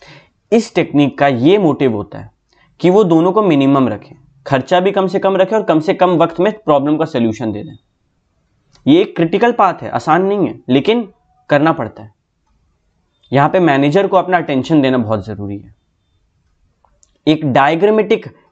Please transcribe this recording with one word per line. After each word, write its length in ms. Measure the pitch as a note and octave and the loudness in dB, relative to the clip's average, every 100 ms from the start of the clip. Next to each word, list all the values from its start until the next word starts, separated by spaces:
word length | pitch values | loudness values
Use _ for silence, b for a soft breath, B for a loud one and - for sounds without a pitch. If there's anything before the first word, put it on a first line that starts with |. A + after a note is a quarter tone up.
| b b b b - | b b b b -2
इस 220 | A3+ A3 | -2 0
टेक्निक 440 | F3 D#3 C#3+ C#3+ - | -4 -2 0 0 2
का 80 | C#3+ | 0
ये 320 | B2 C#3 G#3 | 2 2 2
मोटिव 360 | E3+ C3 C3+ | 2 0 -2
होता 240 | G#2 G2 G#2 | -2 -8 -14
है 120 | G#2 _ _ _ _ _ | -20 _ _ _ _ _
कि 100 | E3+ | 2
वो 140 | G3 | 4
दोनों 280 | F#3 E3 F3+ | 4 2 2
को 100 | G3+ | 0
मिनिमम 460 | F#3+ C#3+ C3+ C#3 B2 | 2 2 2 2 0
रखें, 280 | G2+ - - _ _ - | -4 -12 -20 _ _ -4
खर्चा 340 | C3 - F3+ | -4 0 0
भी 120 | F#3 | 0
कम 140 | G3 F#3+ | 0 -2
से 120 | F#3 | -2
कम 180 | F#3+ F#3+ | -2 0
रखें 200 | F#3+ A3 | 0 0
और 60 | |
कम 180 | F#3+ D#3 | 0 -2
से 140 | D#3 | 0
कम 160 | - F3+ | 0 2
वक्त 300 | E3 E3 E3+ | 2 0 0
में 120 | G3+ | -4
प्रॉब्लम 440 | G#3 - C#3+ D3 D3+ | -2 0 0 0 -2
का 80 | |
सॉल्यूशन 480 | D#3 B2+ A#2 G#2+ A#2 | -2 -2 -2 -4 -8
दे 120 | G#2 | -8
दें। 120 | A2 G#2+ _ _ _ _ _ _ _ _ _ _ C3 | -12 -18 _ _ _ _ _ _ _ _ _ _ 2
ये 140 | D#3+ | 2
एक 160 | G#3 - | 2 -2
क्रिटिकल 360 | - G3 A#3+ | -2 0 0
पाथ 220 | A#3 G3 | 0 0
है, 160 | - A2+ | -2 -8
आसान 320 | - - E3 | -6 0 0
नहीं 260 | F#3+ G3+ C3+ | 0 0 -2
है, 120 | - - | -4 -2
लेकिन 440 | C3+ E3 A#3+ G3 _ _ _ - | 0 2 -2 -4 _ _ _ -2
करना 240 | D3 D#3+ | 0 0
पड़ता 300 | D#3 A2 - | -2 -6 -12
है। 120 | A2 _ _ _ _ _ _ _ _ _ _ _ - | -20 _ _ _ _ _ _ _ _ _ _ _ -4
यहाँ 160 | C3 D3+ | 0 2
पे 120 | F#3 | 2
मैनेजर 460 | E3 C#3 C#3+ F3+ G3 | 2 2 2 2 2
को 100 | F#3 | 0
अपना 200 | F3 F3+ | 0 -2
अटेंशन 460 | D#3+ C3+ B2 D#3 | -2 -4 0 2
देना 160 | C3 B2+ | 2 0
बहुत 280 | G#2+ G#2+ G2+ | -2 -4 -6
जरूरी 320 | G2+ G2+ G2+ | -12 -10 -12
है। 260 | - _ _ _ _ _ _ _ _ _ _ _ _ _ _ _ D3 | -16 _ _ _ _ _ _ _ _ _ _ _ _ _ _ _ -2
एक 160 | D#3 | -2
diagrammatic 840 | D3+ B2+ C#3+ E3 G3+ A3 G#3 G#3+ - b b | 0 2 2 2 2 2 0 -2 -4 b b